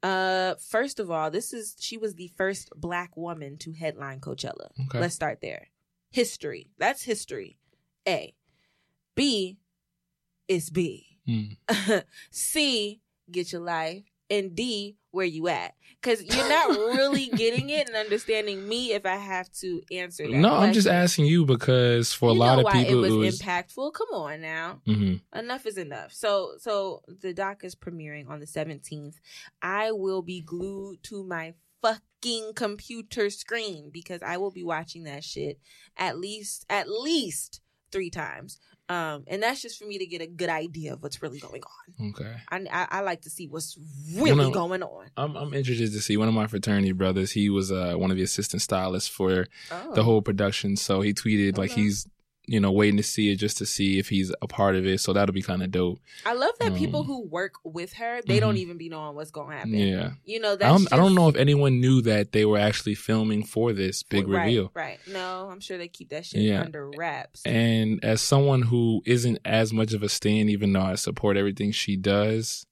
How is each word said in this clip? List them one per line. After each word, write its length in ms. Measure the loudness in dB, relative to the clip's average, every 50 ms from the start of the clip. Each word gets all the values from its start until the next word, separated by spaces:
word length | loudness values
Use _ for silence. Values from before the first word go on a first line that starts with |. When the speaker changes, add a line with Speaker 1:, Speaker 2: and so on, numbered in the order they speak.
| 0
Speaker 1:
Uh, 520 | 0 0 0 2 2 2 2 2 0 -2 -4
first 400 | -8 -4 -2 0 0 0 -4 -6
of 100 | -6 -4
all, 200 | -2 -2 -2 -2
this 220 | -2 -4 -6 -6 -10
is, 220 | -10 -12 -12 -14 -10
she 160 | -10 -10 -10 -6
was 160 | -8 -8 -8
the 140 | -8 -14 -16 _
first 340 | _ -2 -2 -2 -4 -8 -16 -18
black 400 | -10 -8 -6 -6 -6 -6 -8 _
woman 400 | -10 -10 -10 -8 -10 -12 -14 -14 -14
to 140 | -14 -16 -14
headline 480 | -6 -6 -6 -6 -6 -10 -12 -12 -12
Coachella. 480 | -10 -12 -10 -8 -8 -10 -10 -10 -16 -18 _ -8 -8
Speaker 2:
Okay. 140 | -4 -2 -2
Speaker 1:
Let's 140 | -2 -2 -2
start 240 | -2 -4 -4 -4 -6 -10
there. 260 | -12 -12 -12 -14 _ _ _ _ _ _ _ _ _
History. 600 | _ 0 0 0 -2 -10 -10 -10 -10 -10 -16 _ _ _
That's 240 | -2 0 0 -2 -4
history. 560 | -6 -6 -6 -6 -10 -10 -12 -12 -12 -16 _ _ _ _ _ _ _ _ _ _
A. 280 | -2 -2 -2 -4 -10 _ _ _ _ _ _ _ _ _ _ _ _ _ _ _ _ _
B, 420 | 0 2 2 2 2 0 -2 -6 _ _ _ _ _ _ _ _ _ _ _ _ _ _ _ _ _ _
it's 240 | _ 0 0 0 -2
B. 480 | -2 -2 -2 -2 -4 -10 _ _ _ _ _
Speaker 2:
Hmm. 720 | -2 -2 -2 -2 -6 -10 _ _ -2 -2 0 2 2 0 0 0 _ _
Speaker 1:
<laughs> 160 | -20 -20 _
C, 720 | -10 -8 -6 -4 0 0 0 0 0 0 -2 -4 -8 _ _ _ _ _ _ _
get 220 | -6 -6 -6 -4 -6
your 100 | -8 -6
life. 420 | -4 -4 -4 -4 -4 -6 -10 -16 _ _ _ _ _
And 280 | -2 -2 -2 -2 -4
D, 400 | -4 -4 -4 -4 -6 -6 -8 -12 _ _ _ -4
where 120 | -2 -2
you 220 | -2 -2 -2 -2 -2
at? 260 | -2 -2 -4 -8 -12 _ _ _ _ _ 0
'Cause 180 | 0 0 0 0
you're 260 | -2 0 0 2 2
not 200 | 4 4 4 4
really 560 | 2 2 2 0 2 2 2 2 2 0 -2 -2
Speaker 2:
<laughs> 80 | -2
Speaker 1:
getting 340 | 0 0 2 0 0 -2 -2
it 160 | -2 -2 -2 -2
and 80 | -4
understanding 680 | -6 -2 -2 -2 -4 -2 -2 -2 -2 -2 -4 -6 -6 -6 -6
me 240 | -4 -4 -2 -2 -4
if 140 | -2 -2
I 80 | -4 -4
have 340 | -4 -6 -6 -6 -6 -6 -8 _ -10
to 220 | -8 -6 -6 -6 -8 _ -10
answer 320 | -10 -8 -10 -10 -8 -6 -2
that 80 | 2
Speaker 2:
No, 160 | 6 6 6 6
I'm 180 | 6 6 6 6
just 140 | 6 6
Speaker 1:
question. 160 | 6 6 6 4
Speaker 2:
asking 240 | 4 4 4 4
you 180 | 6 6 6 6
because 680 | 6 4 2 4 4 4 6 6 6 4 4 2 0 0
for 180 | 4 6 6
a 20 | 8
Speaker 1:
You 60 | 8
Speaker 2:
lot 160 | 8 8 8
Speaker 1:
know 40 | 8
Speaker 2:
of 40 | 6
Speaker 1:
why 80 | 6 6 4 6
Speaker 2:
people, 80 | 6 6 4 6
Speaker 1:
it 40 | 6
was 40 | 4
Speaker 2:
it 40 |
was 240 | 4 4 2 2 -2
Speaker 1:
impactful. 520 | -4 -2 -2 -2 -4 _ -8 -6 -6 -6 -4
Come 140 | -6 -6 -4 -4
on 280 | -6 -6 -6 -8 -10
now. 400 | -8 -8 -8 -6 -6 -8 -10 -8 _
Speaker 2:
Mm-hmm. 520 | 0 0 2 2 2 0 -2 _ _ -10 -10
Speaker 1:
Enough 280 | -6 -6 -8 -6 -6
is 120 | -8 -8 -8
enough. 340 | -8 -8 -10 -12 -12 -14 -14
So, 420 | -4 -2 0 0 0 -2 -4 -10 -12
so 440 | -6 -4 -2 -2 -2 -4 -6 -10 _
the 260 | -20 -20 -12 -10 -10 -6
doc 300 | -6 -6 -6 -6 _ -14
is 100 | -16 -16
premiering 520 | _ -14 -14 -12 -12 -12 -12 -14 -14 -14 -14
on 120 | -14 -14
the 60 | -14 -10
seventeenth. 720 | -8 -6 -6 -6 -8 -12 _ -14 -14 -12 -14 -14 -18 _ _ -20 -20 -20 -20 -20 _ _ -6
I 300 | -4 -2 -2 -2 -2 -2
will 300 | -2 -2 -2 -2 -2 -4
be 180 | -6 -8 -10
glued 640 | -10 -10 -8 -8 -8 -8 -8 -10 -12 -14 -16 -18 _
to 180 | -14 -12 -12 -10
my 300 | -8 -8 -8 -8 -10 -14 _ _ _ _ _ 0
fucking 720 | 0 0 0 _ _ _ _ -6 -4 -4 -4 -6 -8 -8
computer 720 | -4 -4 -4 -4 -6 -12 -14 -14 -14 -12 _ -4 -2 -2 -2
screen 600 | -2 -6 -10 -8 -6 -6 -6 -6 -8 -10 -14 -16 -16
because 300 | -18 -14 -12 -12 -10 -8
I 160 | -6 -6 -4
will 120 | -4 -6
be 140 | -6 -8 -6
watching 400 | -6 -4 -6 -6 -8 -14 -16 -14
that 180 | -14 -12 -12 -12
shit 380 | -12 -10 -8 -8 -8 -8 _ _ _ _ _ _ _ _
at 220 | -4 -4 -4 -4 -6
least, 480 | -8 -10 -10 -10 -10 -12 -12 -12 -8 _
at 200 | -4 -4 -2 -4
least 720 | -6 -6 -2 0 0 0 -2 -2 -6 -8 -10 -10 -14 -20 _ _ _ _ _ _ -8
three 180 | -6 -6 -6
times. 480 | -6 -8 -8 -8 -10 -14 -16 -18 -20 _ _ _ _ _ _ _
Um, 360 | -6 -4 -4 -4 -6 -8 -10
and 160 | -8 -6 -2 -2
that's 180 | -2 -2 -4
just 200 | -8 -14 -16 -16
for 40 | -14
me 140 | -12 -8 -8
to 80 | -8
get 140 | -8 -8 -10 -10
a 60 | -10
good 200 | -8 -6 -2 -2
idea 440 | -2 -2 -4 -6 -8 -10 -10 -10 -10
of 100 | -10 -10
what's 180 | -12 -12 -10
really 200 | -10 -12 -12 -12
going 200 | -16 -14 -14 -16 -16 -16 -20 -20 -20 -20 -14 -10
on. 100 | -10 -10
Speaker 2:
Okay. 220 | -8 -10 -12 -12 -12 -14 -12 -10
Speaker 1:
I, 180 | -8 -8 -8 -6
I, 160 | -4 -4 -4 -2 -4 -4
I 20 |
like 220 | -2 -4 -4 -6 -8
to 80 | -16
see 180 | -14 -14 -14 -12
what's 280 | -10 -10 -10 -10 -12 -16 -18 -16 -16 -14 -12 -10 -2
really 160 | 2 6 6 8
Speaker 2:
Well, 140 | 8 6
no, 40 | 4 4
Speaker 1:
going 280 | 0 -2 -2 -2 -4 -6
on. 220 | -8 -10 -16 -20 -16 _
Speaker 2:
I'm, 180 | -6 -6 -6 -4
I'm 180 | -6 -8 -6 -4
interested 360 | -4 -2 0 0 0 0 0
to 100 | 0 -2
see. 160 | -2 0 2
One 120 | 4 4 4
of 60 | 4
my 120 | 2 2
fraternity 460 | 0 -2 -4 0 2 4 4 4 2 2
brothers, 400 | 2 2 2 2 2 0 0 2
he 180 | 2 2 4
was, 220 | 4 2 2 2 0
uh, 220 | 0 0 0 0
one 160 | 0 2 2 2
of 40 |
the 60 | 2 0
assistant 400 | 0 0 -2 -4 -2 -2 -4 -2
stylists 460 | 0 0 0 0 0 -2 -2 -4 -4
for 400 | -4 0 2 2 4 2 0 -2 _ -20 -14 -12 -10
Speaker 1:
Oh. 200 | -10 -10 -2 2
Speaker 2:
the 100 | 4 6
whole 180 | 6 6 6 4
production. 540 | 2 0 2 2 0 0 0 -2 -2 -2
So 240 | -2 0 0 0 2
he 120 | 2 0 0
tweeted, 460 | 0 0 2 2 4 4 4 2 2
like, 140 | -2 0 2
Speaker 1:
Okay. 100 | 2 2
Speaker 2:
he's, 240 | 2 2 -2 -6 -10 _ _ _ _ _ _ _ 0
you 120 | 2 4
know, 100 | 4 6
waiting 260 | 6 6 6 6 6
to 60 | 4 2
see 300 | 0 0 2 2 2 2
it 40 | 2
just 180 | 0 -2 -2 -2
to 80 | -4
see 320 | -4 -2 0 2 2 2 2
if 100 | 0 2
he's 240 | 0 0 0 0 -2 -6
a 60 | -8
part 300 | -8 0 4 4 4 4
of 100 | 4 2
it. 140 | 2 0 0
So 120 | 0 2 2
that'll 200 | 4 4 2 2
be 100 | -2 -2
kinda 240 | -2 -2 -2 -2
dope. 320 | -2 0 0 0 0 0 -4 _ _ -20 -8 -4
Speaker 1:
I 80 | -4 -2
love 180 | 0 0 0 0 0
that 160 | -2 -2 0
people 240 | 0 -2 -2 -2 -4
Speaker 2:
Um, 60 | -4
Speaker 1:
who 200 | -4 -6 -8 -8
work 280 | -6 -4 -4 -4 -4 _ -12 _
with 300 | -12 -10 -10 -10 -10 -10
her, 260 | -10 -8 -6 -6 -8 0
they 140 | 2 4 4
don't 120 | 4 4 2
Speaker 2:
mm-hmm. 40 | 0 -2
Speaker 1:
even 160 | -6 -10 -12
be 100 | -12 -12
knowing 280 | -10 -10 -10 -10 -10
what's 160 | -12 -12 -12 -12
gonna 200 | -14 -12 -10 -10
happen. 220 | -8 -6 -2 0
Speaker 2:
Yeah. 380 | 0 2 2 0 0 -2 -6 -8 -12 _
Speaker 1:
You 140 | -10 -8 -4
know, 140 | -2 -2 0
Speaker 2:
I 20 |
Speaker 1:
that's 300 | 2 6 6 8 8 6
Speaker 2:
don't, 80 | 6 6
I 40 |
don't 100 | 6 6 8
Speaker 1:
just 80 | 8
Speaker 2:
know 120 | 8 6 6
if 60 | 6
anyone 460 | 6 4 4 4 4 6 4 4 4
knew 220 | 6 6 6 6 6
that 280 | 4 2 2 2 2
they 140 | 2 4 4
were 140 | 6 6 6
actually 360 | 4 4 2 0 -2 -4 -4
filming 480 | -4 -2 0 0 2 2 2 0 0 -2
for 300 | -2 -2 0 0 2 2
this 320 | 0 0 -2 -2 -4 -6
big 240 | _ 0 0 2 2
Speaker 1:
Right, 160 | 2 2 2
Speaker 2:
reveal. 260 | 4 2 2 0 -2 _
Speaker 1:
right. 260 | -10 -10 -10 -10 -14 -16 -12
No, 400 | -10 -8 -6 -6 -8 -8 -10 -12
I'm 80 | -14 -14
sure 180 | -12 -12 -10
they 120 | -10 -10 -12
keep 220 | _ -18 -16 -12
that 140 | -10 -10 -10
shit 160 | -6 -2 2 2
Speaker 2:
Yeah. 180 | 2 2 2 -2
Speaker 1:
under 260 | -4 -6 -12 -12 -12
wraps. 540 | -10 -6 -6 -6 -6 -6 -10 -12 _ -10 -6
Speaker 2:
And 540 | -2 0 2 4 4 4 2 2 2 0 0 0
as 160 | 0 0 2
someone 420 | 2 4 4 6 6 6 4 4 4
who 400 | 4 4 4 4 4 2 2 2
isn't 360 | 4 2 4 4 2 0 0 _
as 280 | 2 4 4 4 4 2
much 200 | 0 0 0 0
of 120 | -2 -2
a 40 | -2
stan, 400 | -2 0 2 4 4 4 4 4
even 240 | 2 4 4 4 4
though 100 | 4 4
I 120 | 2 0
support 420 | -2 -2 -4 -4 0 0 2 2
everything 360 | 4 2 2 0 0 -2 -2 0
she 240 | -2 -2 -2 -2
does 680 | 0 2 4 4 4 4 4 2 0 -2 -4 -6 -8 -10 _